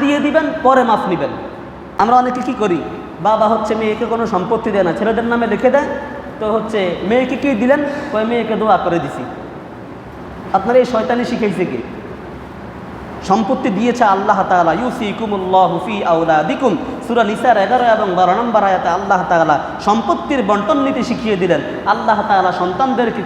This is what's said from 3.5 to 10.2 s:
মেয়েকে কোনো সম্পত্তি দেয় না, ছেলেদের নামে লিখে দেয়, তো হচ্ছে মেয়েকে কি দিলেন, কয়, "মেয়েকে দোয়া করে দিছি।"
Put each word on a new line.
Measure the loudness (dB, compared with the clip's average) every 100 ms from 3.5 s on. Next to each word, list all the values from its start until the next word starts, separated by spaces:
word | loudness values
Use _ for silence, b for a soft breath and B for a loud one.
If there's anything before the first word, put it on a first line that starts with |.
| 2 0
মেয়েকে | 0 0 -2 -2
কোনো | -2 0
সম্পত্তি | 0 0 0 0
দেয় | 0
না, | 0
ছেলেদের | 0 0 0
নামে | 0 0 0
লিখে | 2 2
দেয়, | 2 0 -4 -8 -10 -12 -6
তো | -2
হচ্ছে | -2 -2 -2 -2 -2
মেয়েকে | 0 2 2 0
কি | 0
দিলেন, | 2 4 2 0 -4 -4
কয়, | -2
"মেয়েকে | 0 -2 -2 0
দোয়া | 2 2
করে | 2 -2
দিছি।" | -2 -8 -10 -12 -14 -14 -16 -16 -16 -16 -16 -16